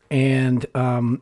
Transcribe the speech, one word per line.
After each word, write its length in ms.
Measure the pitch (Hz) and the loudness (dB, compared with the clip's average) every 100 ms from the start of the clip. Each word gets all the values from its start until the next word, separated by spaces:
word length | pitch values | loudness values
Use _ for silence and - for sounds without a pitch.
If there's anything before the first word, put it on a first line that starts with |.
| - | -4
and, 560 | 139 135 131 131 127 - | 0 2 2 0 0 -2
um, 460 | 127 127 123 120 131 | -2 -2 0 0 -2